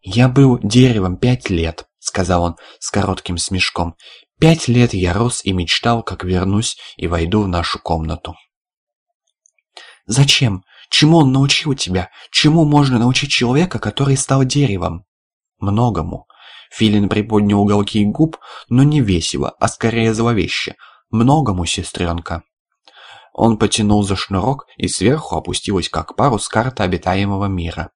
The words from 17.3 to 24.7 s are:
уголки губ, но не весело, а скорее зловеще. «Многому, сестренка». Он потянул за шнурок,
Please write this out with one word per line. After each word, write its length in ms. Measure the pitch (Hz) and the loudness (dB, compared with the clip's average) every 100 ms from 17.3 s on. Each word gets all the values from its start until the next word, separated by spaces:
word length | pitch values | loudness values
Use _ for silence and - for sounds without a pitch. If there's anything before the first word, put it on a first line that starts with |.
| 107 104 104 | 0 2 2
уголки 420 | 101 104 101 110 104 | 2 2 0 0 0
губ, 320 | - 160 - - - - | 2 -2 -2 -20 -20 -2
но 120 | 123 | 2
не 200 | 143 151 | 4 2
весело, 520 | 107 87 - 67 69 - | 2 0 -2 -4 -6 -2
а 80 | - | -4
скорее 460 | - 117 113 113 | -2 -2 0 0
зловеще. 640 | 110 117 110 78 - - - - _ _ | 0 0 0 -2 -4 -8 -12 -20 _ _
«Многому, 560 | 110 123 151 123 90 87 | 2 4 4 0 -2 -4
сестренка». 800 | - - - 87 85 - 82 _ _ _ _ _ _ - - _ | -6 -8 -6 -4 -4 -6 -10 _ _ _ _ _ _ -20 -20 _
Он 240 | - 117 107 | 0 0 2
потянул 440 | 107 - 104 104 | 0 0 2 2
за 140 | 101 95 | 0 -4
шнурок, 500 | - 98 107 139 - | -4 -2 -2 -4 -10